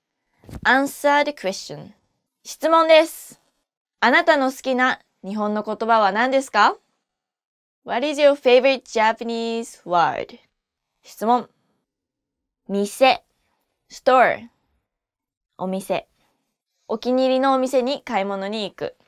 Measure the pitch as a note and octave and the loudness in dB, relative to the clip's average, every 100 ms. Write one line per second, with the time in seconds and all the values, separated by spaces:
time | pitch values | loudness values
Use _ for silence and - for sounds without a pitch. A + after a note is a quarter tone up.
0 | _ _ _ _ - - A3 C4 C#4 - | _ _ _ _ -18 -6 0 0 0 -2
1 | C#4+ C#4+ D4 D4 F#3+ - - D3 F#3+ _ | 0 0 -2 -6 -8 -8 -14 -16 -18 _
2 | _ _ _ _ - - D#4+ E4 D#4+ D#4 | _ _ _ _ -20 -6 2 2 6 4
3 | D#4+ - - - _ _ _ _ _ - | 4 -4 -20 -20 _ _ _ _ _ -2
4 | A3+ D#4 E4+ D4+ C4 C4+ C4 B3+ B3+ - | 2 2 2 2 0 -4 -4 -2 -2 -2
5 | _ _ F#3+ G#3+ G#3 G#3+ G#3+ G#3 A3 A3+ | _ _ -10 -6 -4 -4 -6 -6 0 2
6 | G3 G#3 C4 C4+ C4+ G#3+ A3 G#4 _ _ | 2 0 0 0 0 2 2 0 _ _
7 | _ _ _ _ _ _ _ _ E3+ A3 | _ _ _ _ _ _ _ _ -8 -4
8 | D4 C#4+ D4 C#4+ B3+ B3 C4+ C4 - A3+ | -4 2 2 4 4 6 4 0 -4 -2
9 | A3 A3+ A#3 A#3 A3+ A3+ A3+ - E3+ F3 | 0 -2 -6 -6 -6 -6 -10 -16 -4 0
10 | D3+ - - A#3+ _ _ _ _ _ _ | 0 -2 -10 -14 _ _ _ _ _ _
11 | - - A3 D#3+ D#3 _ _ _ _ _ | -20 -8 -2 -2 -2 _ _ _ _ _
12 | _ _ _ _ _ _ - G3 G3+ - | _ _ _ _ _ _ -8 -4 -4 2
13 | C4 - _ _ _ _ _ _ _ - | 2 2 _ _ _ _ _ _ _ -4
14 | C4 B3+ G3+ - A#3 _ _ _ _ _ | 2 4 4 0 -10 _ _ _ _ _
15 | _ _ _ _ _ - F#3 F#3+ F#3+ F3+ | _ _ _ _ _ -10 -8 -8 -6 -8
16 | - _ _ _ _ _ _ _ - A3 | -8 _ _ _ _ _ _ _ -10 -6
17 | A#3+ B3+ C4 C4 C4+ C4 B3+ C4 B3 D4 | -2 0 2 2 2 0 0 -2 -2 -6
18 | - G#3+ G3 G3 G3 A3 F#3+ - - - | -6 -6 -4 -6 -8 -8 -10 -10 -12 -12